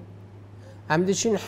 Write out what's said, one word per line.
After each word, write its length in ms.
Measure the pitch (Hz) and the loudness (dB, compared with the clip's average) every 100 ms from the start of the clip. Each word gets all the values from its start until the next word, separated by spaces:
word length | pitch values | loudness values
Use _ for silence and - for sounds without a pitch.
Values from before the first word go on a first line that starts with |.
| - - - - - - - - - | -14 -16 -16 -18 -18 -18 -16 -10 0
هم 160 | 156 185 | 4 4
دچین 320 | 190 226 196 | 4 4 2